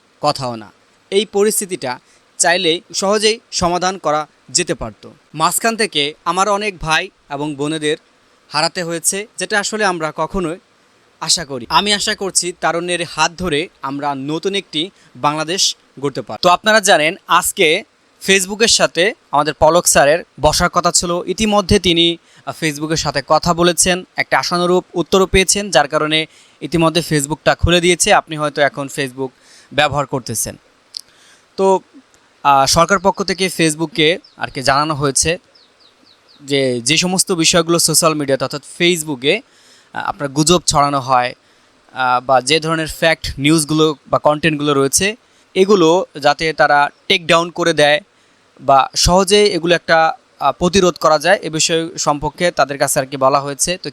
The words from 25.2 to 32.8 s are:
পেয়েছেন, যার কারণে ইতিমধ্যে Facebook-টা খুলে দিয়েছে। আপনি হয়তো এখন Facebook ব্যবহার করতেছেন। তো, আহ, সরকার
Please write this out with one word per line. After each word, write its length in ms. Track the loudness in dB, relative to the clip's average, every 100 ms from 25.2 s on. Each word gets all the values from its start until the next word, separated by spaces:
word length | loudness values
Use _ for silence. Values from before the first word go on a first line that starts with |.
| 2
পেয়েছেন, 440 | 2 2 -2 0
যার 180 | 2 2
কারণে 380 | 0 0 -2 -2 _ _ -14
ইতিমধ্যে 400 | -4 0 2 0
Facebook-টা 540 | -2 -2 -2 -2 -2
খুলে 260 | 0 2 2
দিয়েছে। 320 | 2 2 2
আপনি 240 | 2 2 -6
হয়তো 240 | -4 0
এখন 280 | -2 -2 -10 -6
Facebook 340 | -8 -6 -10 _ _ -20 -10
ব্যবহার 340 | -2 0 0 -4
করতেছেন। 500 | -6 -6 -8 -8 -10 _ _ _ -18 -18 _ _ _ _ -2
তো, 240 | 2 2 _ -20 _ _ _ _
আহ, 240 | 2 2 4
সরকার 320 | 2